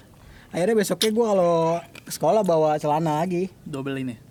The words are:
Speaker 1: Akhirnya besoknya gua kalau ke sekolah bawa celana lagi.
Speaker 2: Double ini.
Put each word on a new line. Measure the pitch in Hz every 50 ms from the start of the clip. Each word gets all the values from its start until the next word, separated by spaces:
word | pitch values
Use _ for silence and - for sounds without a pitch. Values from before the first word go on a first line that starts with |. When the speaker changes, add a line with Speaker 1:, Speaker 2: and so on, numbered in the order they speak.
| - - - - - - - - - -
Speaker 1:
Akhirnya | - 165 175 208 233
besoknya | 220 190 - 190 180 220 220
gua | 214 233 233 220
kalau | 202 190 175 175 170 165 165 165 170 170 - - -
ke | - - -
sekolah | - - - 160 190 220
bawa | 208 175 165 160 156 151 151
celana | 156 156 151 147 156 165 156 147 151
lagi. | 170 185 175 175 190 185 - - -
Speaker 2:
Double | - 151 135 131 139 135
ini. | 135 131 127 120 110 - -